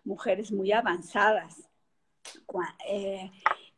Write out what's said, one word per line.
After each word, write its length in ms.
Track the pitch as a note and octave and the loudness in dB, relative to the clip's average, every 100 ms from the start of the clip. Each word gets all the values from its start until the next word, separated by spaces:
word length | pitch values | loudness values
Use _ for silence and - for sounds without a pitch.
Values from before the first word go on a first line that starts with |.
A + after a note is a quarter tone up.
mujeres 480 | - G3 A#3 F#3+ G#3 | -8 -4 0 0 0
muy 200 | G3+ F#3+ | -2 2
avanzadas. 960 | G#3+ A#3 F3 - G3+ G#3 G#3 E3 - - _ _ _ _ _ - - - | 2 2 -2 -2 4 4 4 0 -14 -20 _ _ _ _ _ -20 -18 -8
Cua-, 300 | - E3+ - - | -6 -6 -6 -4
eh, 440 | G3+ G3 G3 F#3+ - - - - | -4 -2 -6 -8 -2 0 0 -8